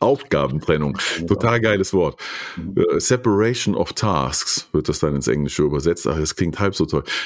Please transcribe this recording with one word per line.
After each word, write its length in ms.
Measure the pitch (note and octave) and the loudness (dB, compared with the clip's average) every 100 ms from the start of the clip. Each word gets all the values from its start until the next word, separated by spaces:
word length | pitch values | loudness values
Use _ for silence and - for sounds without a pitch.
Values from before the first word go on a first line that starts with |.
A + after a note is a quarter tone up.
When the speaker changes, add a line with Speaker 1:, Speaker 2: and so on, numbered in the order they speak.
Speaker 1:
Aufgabentrennung. 1000 | A2+ C#3 - D2 C#2 D2+ - D#2 D2 C2+ - E2 | 2 2 0 0 2 0 0 0 0 -2 -4 -2
Speaker 2:
Genau. 100 | E2 | 0
Speaker 1:
Total 320 | - A#2 A#2+ | 0 2 2
geiles 320 | A2 G#2 F#2 | 2 2 2
Wort. 260 | F#2+ D#2 - - - - - | 2 0 -2 -10 -12 -12 -10
Speaker 2:
Mhm. 180 | E2+ - | -4 0
Speaker 1:
Äh, 240 | F2 D2 | 2 2
Separation 760 | - B2 A#2 G2+ A2+ B2+ - | 2 2 4 4 2 0 0
of 180 | F2+ E2+ | 0 -2
Tasks 760 | - G#2+ D#2+ C2 - - - - | -2 0 2 0 -2 -2 -4 -2
wird 160 | D2+ D2 | -2 0
das 100 | C#2+ | 0
dann 160 | D#2 | 0
ins 140 | C#2+ A1 | 0 0
Englische 340 | C#2+ C#2+ - | 0 0 0
übersetzt. 440 | D2+ C#2+ D#2 E2 A#1 | 0 2 0 0 0
Ach, 120 | D#2 | -2
das 180 | D#2 - | -2 -2
klingt 220 | E2+ D2+ | -2 0
halb 160 | G2+ | -2
so 100 | - D#2+ | 0 0
toll. 180 | D2 - - | -2 -4 -6